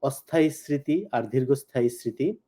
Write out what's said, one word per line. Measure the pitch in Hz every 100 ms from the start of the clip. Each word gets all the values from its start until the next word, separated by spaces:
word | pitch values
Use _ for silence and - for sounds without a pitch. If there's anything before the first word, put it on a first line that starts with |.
অস্থায়ী | 139 135 - 165 156
স্মৃতি | 143 - 147 139 156 202
আর | 123
দীর্ঘস্থায়ী | 110 131 127 139 - 127 120
স্মৃতি। | 120 120 - 147 220